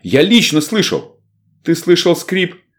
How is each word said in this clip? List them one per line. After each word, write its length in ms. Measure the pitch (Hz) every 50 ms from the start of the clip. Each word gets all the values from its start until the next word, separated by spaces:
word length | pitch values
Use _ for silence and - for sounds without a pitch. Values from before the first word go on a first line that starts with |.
| -
я 180 | 92 - 135
лично 380 | 170 196 233 233 - - 151 156
слышал. 640 | 151 - 220 214 170 - 90 73 - - _ _ _ _ _ _ _ _ _ _ _
Ты 120 | - 165
слышал 420 | 160 - 175 175 175 - 185 170
скрип? 380 | 170 - - 185 190 180 175 - - _ _ _